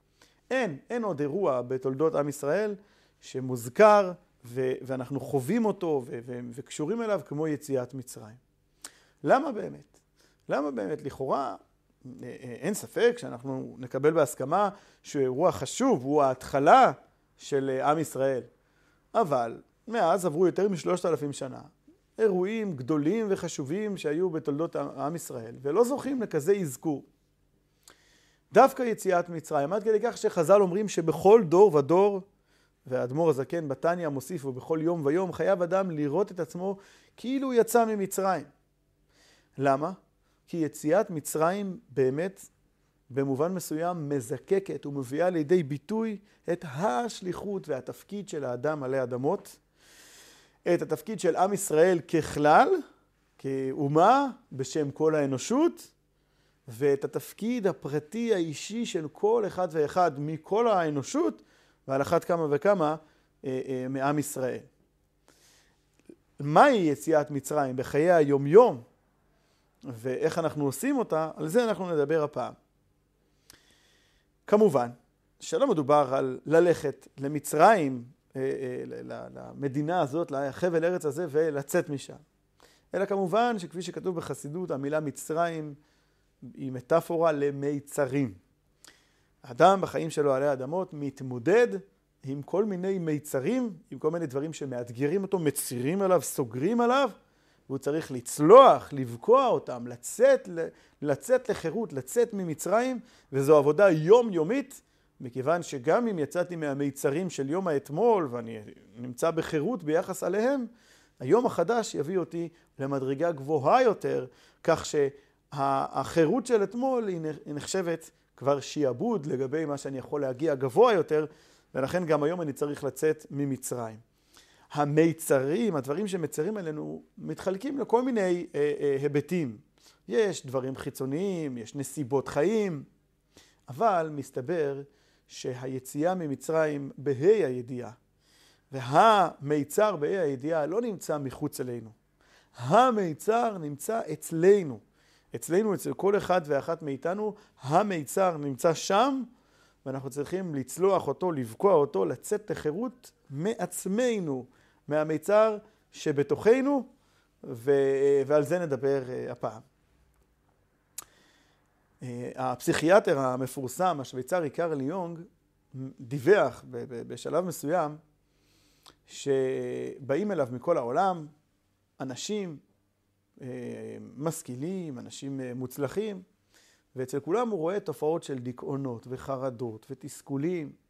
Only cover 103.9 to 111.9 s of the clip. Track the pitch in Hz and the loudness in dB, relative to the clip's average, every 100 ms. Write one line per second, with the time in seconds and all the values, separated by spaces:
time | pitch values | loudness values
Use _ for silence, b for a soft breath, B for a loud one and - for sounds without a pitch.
103.9 | 160 156 233 233 175 156 262 269 - _ | 6 6 6 6 0 0 0 -4 -12 _
104.9 | _ _ - 131 127 131 175 160 143 120 | _ _ -16 -12 -6 0 0 -2 -6 2
105.9 | 190 233 185 139 175 175 170 151 139 143 | 2 2 -2 -4 -2 -4 -4 -4 -2 -4
106.9 | 135 147 143 185 - 135 165 185 139 135 | -2 -2 -2 -4 -4 -4 -2 -2 -2 -2
107.9 | 147 233 214 147 120 113 113 104 - - | 0 2 2 0 -6 -10 -12 -14 -20 -20
108.9 | 113 123 120 160 165 160 156 156 240 151 | -16 -14 -2 -2 0 -2 -2 -2 -4 -2
109.9 | 156 185 180 180 190 240 277 233 - b | -2 -2 -4 -4 0 0 0 -4 -12 b
110.9 | b b b 131 202 247 - 170 233 214 | b b b 2 2 4 0 0 0 -2